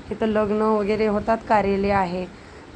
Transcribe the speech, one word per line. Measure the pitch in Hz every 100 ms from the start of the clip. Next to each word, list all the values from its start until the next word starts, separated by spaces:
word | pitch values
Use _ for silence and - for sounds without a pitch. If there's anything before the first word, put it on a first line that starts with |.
| -
इथं | 214 220
लग्न | 214 208 214
वगैरे | 214 214 202 214 220
होतात, | 208 208 226 -
कार्यालय | 214 196 196 202
आहे." | 202 180 180 180 - - - -